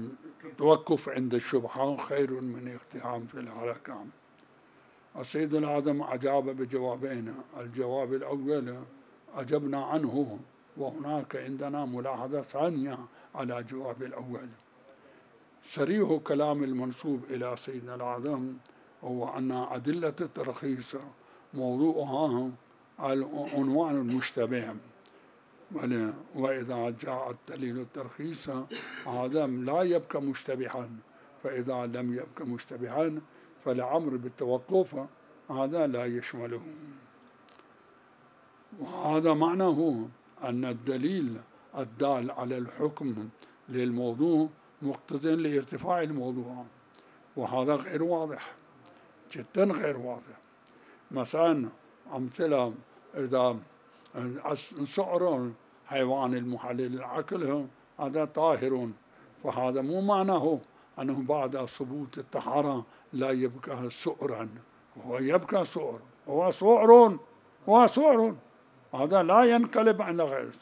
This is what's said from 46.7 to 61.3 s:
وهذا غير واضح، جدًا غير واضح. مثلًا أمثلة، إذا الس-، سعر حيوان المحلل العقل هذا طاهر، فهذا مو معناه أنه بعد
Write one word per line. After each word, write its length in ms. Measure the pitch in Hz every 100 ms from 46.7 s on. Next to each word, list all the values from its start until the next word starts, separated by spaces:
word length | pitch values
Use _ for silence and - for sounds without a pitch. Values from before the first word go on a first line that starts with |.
| - - - - - - -
وهذا 380 | 113 127 131
غير 280 | 143 127 151
واضح، 520 | 165 170 160 139 - - - - - - - - -
جدًا 320 | 135 117 -
غير 320 | 202 165 151 131
واضح. 420 | 123 120 - - - _ - - - - -
مثلًا 580 | 135 120 156 165 156 110 - - - -
أمثلة، 600 | 135 127 - 165 139 120 110 - - -
إذا 420 | - 131 131 123 113 - - - - - - 123 135 147
الس-، 240 | 143 - -
سعر 680 | 143 - 190 175 180 135 123 113 - - -
حيوان 480 | 139 127 135 127
المحلل 600 | 123 123 120 - 123 127
العقل 720 | 127 127 139 151 185 143 147 131 - _ -
هذا 240 | 143 151
طاهر، 640 | 151 156 160 131 131 131 117 110 _ - - -
فهذا 380 | 143 123 127 135
مو 180 | 135 185
معناه 600 | 196 202 190 175 151 143 - - - -
أنه 240 | 135 135
بعد 420 | 131